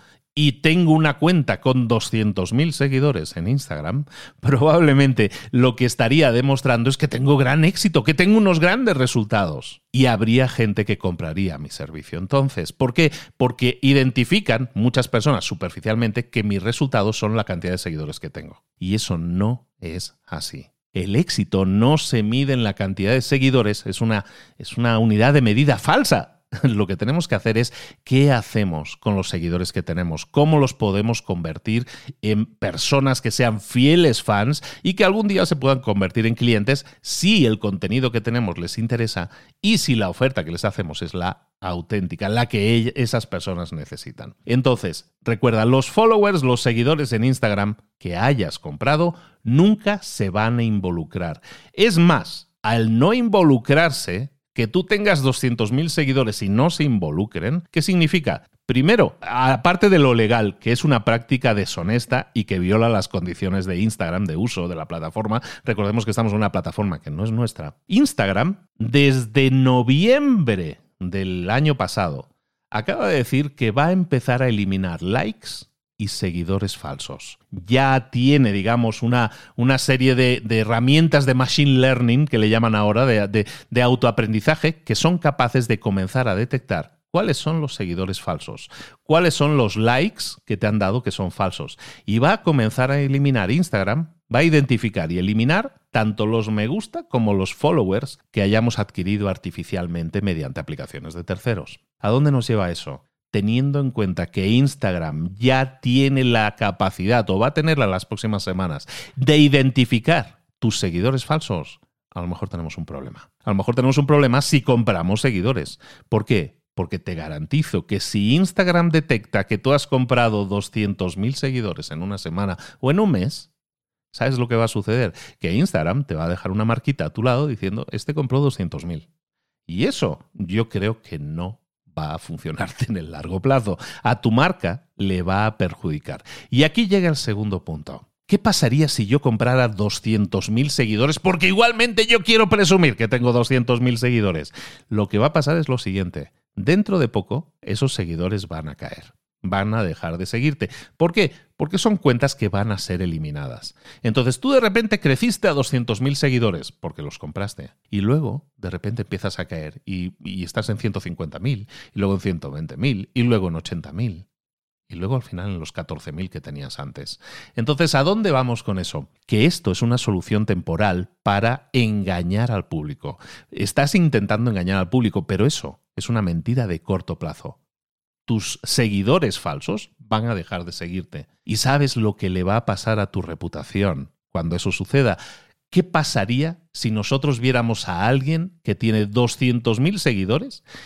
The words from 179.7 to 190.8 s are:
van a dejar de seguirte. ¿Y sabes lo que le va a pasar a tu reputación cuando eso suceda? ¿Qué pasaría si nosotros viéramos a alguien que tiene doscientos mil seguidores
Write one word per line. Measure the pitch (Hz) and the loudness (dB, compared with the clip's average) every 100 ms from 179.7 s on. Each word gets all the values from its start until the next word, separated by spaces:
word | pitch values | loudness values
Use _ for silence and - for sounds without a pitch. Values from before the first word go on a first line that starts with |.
| 208 - _ | -8 -10 _
van | 113 110 117 | -4 -4 -2
a | 101 | -4
dejar | - 92 | -6 -10
de | 87 | -10
seguirte. | - 85 90 85 76 - _ | -12 -8 -8 -10 -14 -16 _
¿Y | - 107 | -8 -2
sabes | 131 143 139 120 | 0 2 0 0
lo | 110 101 | 0 0
que | 95 | -4
le | 92 | -2
va | 92 98 | 0 0
a | - | -2
pasar | 95 - 107 | -4 -2 -2
a | 98 | -2
tu | 101 | -6
reputación | 82 80 87 78 71 98 101 71 69 _ _ | -8 -8 -10 -10 -8 -2 0 -2 -8 _ _
cuando | 90 82 87 | -6 -4 -2
eso | 101 | -4
suceda? | - 92 139 123 90 - - _ _ _ | -4 -2 2 2 0 -8 -20 _ _ _
¿Qué | 180 | -2
pasaría | 175 160 151 - 98 123 156 170 _ | 0 0 0 -2 0 -2 -2 -6 _
si | - 117 | -6 -4
nosotros | 107 101 135 147 120 | -2 -2 0 0 0
viéramos | 127 127 117 110 - | 2 2 0 -2 -4
a | 87 98 | -2 2
alguien | 135 131 165 180 - | 2 0 -2 -4 -8
que | - 98 | -6 -2
tiene | 113 110 104 | 0 0 0
doscientos | 110 120 - 127 120 117 110 | 0 0 0 0 0 0 0
mil | 147 208 | 0 0
seguidores | 151 104 95 135 262 - _ - | -2 0 0 -2 -4 -14 _ -20